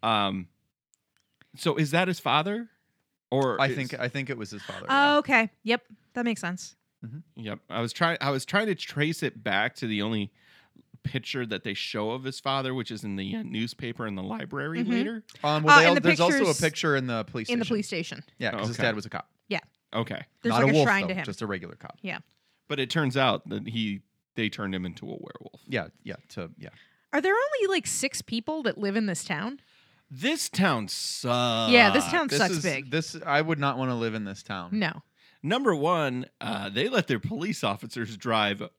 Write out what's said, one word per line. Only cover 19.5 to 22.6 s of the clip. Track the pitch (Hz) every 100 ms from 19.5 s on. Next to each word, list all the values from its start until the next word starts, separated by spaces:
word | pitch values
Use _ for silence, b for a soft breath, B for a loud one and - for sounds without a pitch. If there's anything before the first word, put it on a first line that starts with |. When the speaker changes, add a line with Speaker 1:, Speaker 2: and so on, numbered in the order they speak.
| 202 - _ _
Speaker 1:
Okay. | - - - - _
Speaker 3:
There's, | 233
Speaker 2:
Not | 226
Speaker 3:
like, | 135
Speaker 2:
a |
Speaker 3:
a |
Speaker 2:
wolf, | 143 147
Speaker 3:
shrine | 196
Speaker 2:
though, | 196
Speaker 3:
to |
him. | 185
Speaker 2:
just | - 98
a | 110
regular | 95 85 82
cop. | - -
Speaker 3:
Yeah. | 190 - - _ _ _